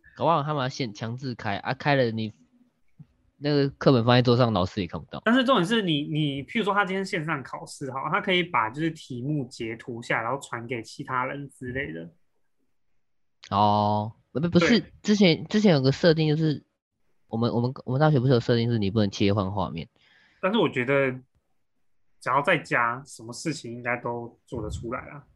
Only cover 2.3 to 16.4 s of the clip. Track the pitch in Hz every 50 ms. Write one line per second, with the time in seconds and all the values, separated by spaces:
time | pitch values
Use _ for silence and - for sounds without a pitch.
2.3 | - _ _ _ _ _ _ _ _ _ _ _ _ _ - _ _ _ _ _
3.3 | _ _ 139 147 147 143 139 139 - - - 156 135 117 113 123 123 127 120 127
4.3 | 120 120 127 117 110 90 92 - - 107 90 80 - 80 - _ - - - 220
5.3 | 240 269 247 262 269 202 170 190 233 226 196 175 151 143 151 160 151 151 156 143
6.3 | 135 139 131 - - 233 185 202 196 202 202 180 190 196 196 196 208 170 151 165
7.3 | 156 135 120 - - 156 165 - - - 143 131 123 135 143 151 175 202 202 202
8.3 | 185 180 175 175 151 117 110 113 127 147 165 160 160 - - - 127 120 123 143
9.3 | 151 147 127 - - - 117 110 113 110 - - 117 117 120 - 143 120 113 117
10.3 | 131 - - - 123 117 117 120 131 113 110 - - - 143 - 127 127 127 135
11.3 | 143 143 143 135 _ - 131 123 123 135 143 156 160 165 165 170 _ _ _ _
12.3 | _ _ _ _ _ _ _ _ _ _ _ _ _ _ _ _ _ _ _ _
13.3 | _ _ - - 104 101 104 104 104 104 104 104 107 104 107 113 - _ _ _
14.3 | - 127 165 175 175 175 170 151 240 208 - - - - - 208 214 196 208 170
15.3 | 156 - 143 - - 214 208 202 160 139 131 135 135 - - 170 156 160 156 151
16.3 | 151 160